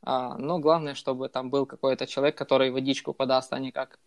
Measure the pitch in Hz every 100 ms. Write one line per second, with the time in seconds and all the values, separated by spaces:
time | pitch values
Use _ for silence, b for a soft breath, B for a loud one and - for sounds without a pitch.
0 | - 131 123 - 143 175 151 165 147 139
1 | - 131 131 131 127 139 131 - 135 131
2 | 117 - 143 - 139 135 131 131 131 131
3 | - - 131 131 - 135 131 139 135 -